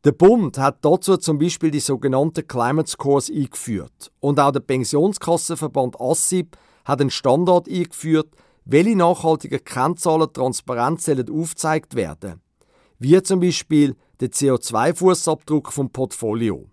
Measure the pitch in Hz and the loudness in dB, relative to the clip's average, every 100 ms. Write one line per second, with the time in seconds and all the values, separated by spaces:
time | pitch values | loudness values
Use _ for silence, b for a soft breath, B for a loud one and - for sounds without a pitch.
0 | 147 - 185 240 160 135 139 - 147 180 | 2 6 6 6 2 -2 -2 0 2 2
1 | - 180 - 151 170 - 160 147 - 131 | 2 0 0 0 -2 0 -2 -2 -4 -2
2 | 139 131 156 156 147 127 117 151 156 - | 0 0 0 -4 -6 -2 0 0 -2 -4
3 | 139 139 - 151 135 - - 101 65 _ | 0 0 0 -6 -6 -8 -6 -8 -8 _
4 | - _ 143 143 143 135 - 127 120 147 | -20 _ -2 2 2 0 -2 -4 0 0
5 | 185 202 - 170 - 165 151 143 127 - | 0 -2 -2 -2 -2 -6 -4 -4 -4 -4
6 | 123 - - 185 170 b b b - 139 | -2 0 0 -2 -4 b b b -6 0
7 | 139 - 135 139 180 180 175 180 175 - | 0 0 0 2 4 2 2 -6 -4 -6
8 | 160 156 151 b b b - 139 196 208 | 0 0 0 b b b 2 2 4 4
9 | 170 175 160 156 - 151 - 123 139 165 | 2 2 0 0 -2 -8 -6 -2 -2 0
10 | 175 160 156 - 131 123 - 120 123 165 | 0 2 0 0 -4 -4 -8 -2 -2 -2
11 | - 135 123 151 165 - 156 156 - 123 | -2 -2 -2 -6 -6 -4 -2 -2 -4 -6
12 | 85 76 101 82 _ _ _ _ _ _ | -6 -8 -14 -14 _ _ _ _ _ _
13 | 127 180 185 190 180 - - 156 143 - | 4 4 4 0 2 -2 0 2 2 0
14 | _ _ 127 - 139 123 - 110 139 160 | _ _ -6 0 0 0 0 0 0 2
15 | 185 175 - 156 - 151 - - 135 - | 2 2 -2 -4 -2 -4 -2 -6 -6 -4
16 | 131 - 113 113 113 76 50 | -6 -4 -4 -2 -2 -4 -12